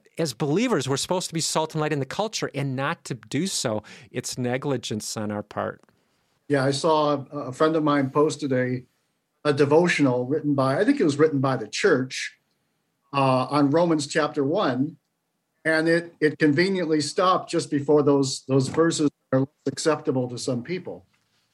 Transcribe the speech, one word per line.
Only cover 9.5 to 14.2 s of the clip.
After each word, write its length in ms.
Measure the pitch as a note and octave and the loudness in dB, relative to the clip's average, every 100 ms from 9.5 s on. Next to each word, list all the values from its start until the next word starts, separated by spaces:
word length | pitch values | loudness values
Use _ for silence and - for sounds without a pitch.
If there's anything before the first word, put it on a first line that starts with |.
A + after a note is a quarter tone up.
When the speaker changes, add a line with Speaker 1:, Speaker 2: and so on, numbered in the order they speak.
Speaker 2:
devotional 720 | C#3 C#3 D#3 F3 E3+ C#3 B2 B2 | 2 4 6 4 2 2 2 -2
written 280 | D3+ D3 | -2 0
by, 240 | C#3 E3 C#3+ | 0 0 2
I 60 | |
think 160 | G#3+ C#4+ | 2 2
it 40 | |
was 120 | F3 C3+ | 2 4
written 240 | D#3 C#3+ | 2 2
by 160 | C3+ B2 | 0 -2
the 100 | G#2+ | -4
church, 720 | - G3+ C#3 C3 - - - _ _ _ _ _ _ _ | 0 2 2 0 -6 -10 -14 _ _ _ _ _ _ _
uh, 340 | C#3 C3+ B2+ B2+ | 0 2 2 2
on 200 | C#3+ C#3 | 2 2
Romans 360 | D#3 F3 D#3 C3+ | 4 2 0 0
chapter 380 | E3 | -2